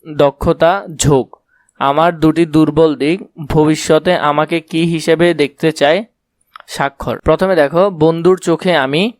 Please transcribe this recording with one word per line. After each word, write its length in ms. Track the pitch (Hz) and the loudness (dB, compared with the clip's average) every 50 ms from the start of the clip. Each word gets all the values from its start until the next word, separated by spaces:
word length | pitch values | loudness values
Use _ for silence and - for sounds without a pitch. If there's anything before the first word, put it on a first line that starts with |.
| _ 160 151 | _ -12 -2
দক্ষতা, 560 | 147 147 139 - _ - 170 160 156 170 165 185 196 - - 160 | 0 0 0 0 _ -2 -2 0 2 2 0 0 0 -6 -12 -8
ঝোঁক। 320 | 123 - 143 147 131 113 _ - _ _ _ _ _ _ _ _ _ | -2 0 2 2 2 0 _ -12 _ _ _ _ _ _ _ _ _
আমার 320 | - 139 139 151 165 175 170 156 | -2 0 0 2 2 0 0 2
দুটি 240 | 156 160 156 165 170 | 0 0 2 0 -2
দুর্বল 460 | 160 147 160 156 147 147 151 165 160 147 | 0 2 2 2 2 2 2 2 2 2
দিক, 220 | 123 135 151 170 202 - - _ 175 156 | 0 -2 -2 -2 -4 -6 -16 _ -16 -10
ভবিষ্যতে 640 | 120 - 156 151 151 156 151 - - 160 156 156 180 180 151 | -4 0 0 2 2 0 -2 0 0 0 2 2 0 -2 0
আমাকে 360 | 135 147 147 151 156 - 165 165 | 0 -2 0 0 -2 -2 -4 -6
কি 200 | 160 _ - 160 170 | -6 _ -4 -2 -2
হিসেবে 420 | 170 165 160 156 165 160 160 175 175 170 | -2 -2 -2 0 0 2 2 2 0 2
দেখতে 360 | 151 147 139 _ _ - 160 | 0 -2 -4 _ _ -2 -2
চায়, 280 | 156 - 143 143 165 190 226 _ _ _ _ _ _ _ _ _ _ - - | 0 0 0 0 0 0 -4 _ _ _ _ _ _ _ _ _ _ -20 -18
স্বাক্ষর। 480 | - - - 143 139 _ _ - 123 113 - _ | -16 -6 -6 -6 -6 _ _ -8 -8 -8 -4 _
প্রথমে 300 | 147 156 156 185 190 190 | -2 0 0 0 0 2
দেখো, 280 | 165 143 139 156 165 190 208 185 156 | 2 0 0 2 0 0 0 0 0
বন্ধুর 380 | 156 165 170 165 165 180 185 180 | 0 0 0 2 2 2 0 2
চোখে 320 | - 170 165 156 - 185 170 | 0 -2 -2 0 0 0 0
আমি। 260 | 151 131 135 143 160 196 247 233 | 0 0 0 0 -2 -2 -2 -6